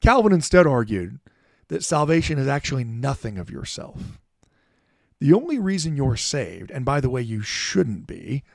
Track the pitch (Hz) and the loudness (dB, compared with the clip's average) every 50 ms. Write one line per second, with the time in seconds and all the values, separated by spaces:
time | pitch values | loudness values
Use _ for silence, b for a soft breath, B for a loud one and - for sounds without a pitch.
0 | - 220 247 254 214 214 190 170 151 - - 180 180 151 135 123 117 107 110 95 | 6 6 6 6 6 6 4 4 4 4 6 6 6 6 4 2 0 0 -2 -4
1 | 87 92 120 139 b b b b b b b b b - 165 - - - 170 147 | -4 -6 -10 -16 b b b b b b b b b -10 -8 -8 -4 -2 0 0
2 | 151 147 160 165 156 - 156 143 135 139 139 143 - - 139 131 123 117 113 117 | 2 4 2 2 2 0 0 -2 0 0 -2 -2 -2 -4 -4 -4 -4 -6 -6 -4
3 | 123 135 131 - - 110 104 95 85 - - 67 - - - - - - - - | -4 -4 -4 -4 -6 -8 -8 -8 -10 -10 -10 -12 -12 -10 -12 -12 -12 -14 -14 -14
4 | - - - - _ _ _ _ _ _ _ _ _ _ _ _ _ _ _ _ | -14 -14 -14 -18 _ _ _ _ _ _ _ _ _ _ _ _ _ _ _ _
5 | _ _ _ - 147 139 170 220 294 349 311 254 202 190 190 185 151 160 156 139 | _ _ _ 0 4 4 4 4 4 0 -4 -2 -2 -2 -2 -2 -4 -4 -4 -2
6 | 139 131 117 110 - - - 143 113 85 87 90 - - - 135 127 131 139 147 | -2 -2 -2 -2 -4 -6 -6 -6 -6 -8 -10 -12 -14 -12 -10 -6 -2 -2 0 0
7 | 131 131 123 127 123 113 110 107 104 - - - - - - 190 175 120 104 - | 0 0 -2 -4 -4 -4 -6 -6 -6 -6 -6 -6 -6 -2 0 0 0 0 -2 -6
8 | - - - - - - 123 139 - _ | -10 -12 -14 -14 -8 -8 -8 -8 -8 _